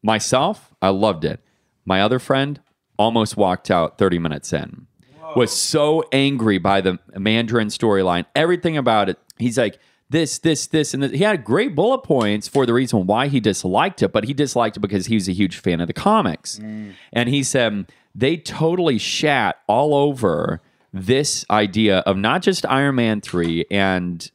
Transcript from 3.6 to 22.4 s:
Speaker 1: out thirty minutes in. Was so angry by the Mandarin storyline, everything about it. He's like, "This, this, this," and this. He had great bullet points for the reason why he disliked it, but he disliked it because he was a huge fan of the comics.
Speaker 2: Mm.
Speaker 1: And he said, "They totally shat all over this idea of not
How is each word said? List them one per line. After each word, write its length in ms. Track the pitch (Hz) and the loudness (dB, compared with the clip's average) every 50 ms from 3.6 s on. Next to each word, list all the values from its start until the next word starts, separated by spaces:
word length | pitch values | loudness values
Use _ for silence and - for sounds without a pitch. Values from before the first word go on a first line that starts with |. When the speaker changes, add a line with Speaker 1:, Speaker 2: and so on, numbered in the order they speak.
| _ - | _ 0
Speaker 1:
out 280 | 95 87 82 - _ - | 0 0 0 -2 _ 0
thirty 200 | 101 95 87 85 | 2 2 2 0
minutes 340 | 82 80 73 71 - - | -2 -4 -6 -6 -8 -6
in. 340 | 80 73 - - - - - _ _ _ _ _ _ - - - 151 | -6 -6 -6 -8 -16 -20 -20 _ _ _ _ _ _ -18 -16 -2 2
Was 160 | 135 120 113 | 2 2 2
so 520 | - - - - - 151 147 151 156 160 156 - | 0 -4 -4 -2 0 2 2 2 2 0 0 0
angry 460 | - 135 139 139 139 123 113 110 101 90 | 0 2 2 2 0 0 2 2 2 2
by 240 | 82 98 98 98 | 2 2 2 2
the 160 | 90 95 90 - _ - - | 2 0 -2 -2 _ -16 -12
Mandarin 520 | 98 98 107 110 113 117 107 117 117 110 104 | -4 0 0 0 0 0 0 0 -2 -2 -2
storyline, 580 | - - - 110 101 95 92 92 87 87 - _ _ | -4 -2 0 2 2 2 2 2 0 0 -2 _ _
everything 420 | 139 156 170 180 175 175 170 160 | 0 0 0 0 0 -2 -2 -2
about 320 | 151 127 120 113 107 101 95 | 0 0 2 2 2 0 0
it. 100 | 85 _ _ _ - _ | -4 _ _ _ -10 _
He's 180 | 113 123 110 | -4 -2 0
like, 220 | 123 120 104 - _ _ _ _ _ _ _ | 0 0 0 -2 _ _ _ _ _ _ _
"This, 280 | 127 165 165 135 - - | -2 -2 -2 -2 -6 -2
this, 280 | - 165 156 - - | 0 0 0 0 -4
this," 260 | - - 156 147 - | -2 -2 -2 -2 -2
and 100 | - 135 | -2 -4
this. 100 | 139 127 | -4 -2
He 120 | - 139 196 | 0 0 0
had 180 | 214 208 156 | 0 0 -2
great 320 | 113 110 120 180 240 277 165 | -2 -2 0 0 0 -2 0
bullet 260 | 139 190 233 262 254 | 0 0 0 0 -2
points 460 | - - 156 127 110 104 104 104 - - | -2 -2 0 2 2 0 0 -2 -6 -2
for 180 | - 139 131 | 0 2 2
the 80 | 117 117 | 4 2
reason 320 | 123 131 120 - 107 92 | 0 0 2 0 0 2
why 220 | 92 104 117 135 143 | 2 0 0 0 0
he 120 | 139 127 | 0 2
disliked 640 | 104 110 95 - - 92 92 113 156 196 - - | 2 2 0 0 -4 -2 0 0 0 0 0 -2
it, 100 | 117 92 | -2 0
but 120 | - 113 104 | 0 -2 -2
he 100 | 120 143 | -2 -2
disliked 420 | 131 147 127 - 120 117 110 - | -2 -2 -2 0 -2 -2 -2 -2
it 40 | - | -4
because 260 | 104 98 104 98 90 | -6 -2 -2 -4 -2
he 80 | 107 113 | 0 -2
was 140 | 107 90 98 | 0 0 -2
a 40 | |
huge 240 | 90 95 101 87 - | 0 0 0 -2 -2
fan 240 | - - 95 87 82 | -4 -2 -2 0 0
of 60 | 87 | -2
the 80 | 82 - | -4 -6
comics. 640 | - - 202 214 220 180 92 78 - _ - - 104 | -2 0 2 2 2 2 0 -4 -6 _ -14 -14 -12
Speaker 2:
Mm. 340 | 107 107 107 107 107 101 95 - - _ - | -12 -12 -12 -12 -14 -14 -18 -20 -20 _ -2
Speaker 1:
And 140 | 117 120 120 | -2 0 2
he 120 | 139 143 | 0 0
said, 440 | 131 - - 131 120 113 104 101 90 - _ _ _ _ _ | 0 0 0 2 2 2 0 -4 -6 -8 _ _ _ _ _
"They 220 | - 120 143 170 | 0 0 0 0
totally 640 | 165 _ - - - 156 165 175 180 175 156 127 107 | -2 _ -12 -4 0 0 0 2 2 2 2 0 0
shat 580 | - - - - - 151 143 127 110 95 - _ _ | -2 -4 -4 0 0 2 2 2 2 0 -2 _ _
all 280 | - 104 123 143 151 143 | 0 0 2 2 2 2
over 680 | 143 143 147 139 123 117 92 80 80 82 - - 92 _ _ _ _ _ _ | 2 2 0 0 0 0 0 0 0 -2 -2 -4 -6 _ _ _ _ _ _
this 540 | - 95 92 95 127 135 151 - - - - - | -12 -8 0 0 2 2 2 -2 -4 -6 -2 2
idea 520 | 104 107 107 101 90 107 110 104 95 92 | 2 2 2 2 2 2 2 4 2 2
of 180 | - 98 98 95 | 2 0 0 2
not 240 | 98 113 143 180 | 0 0 0 2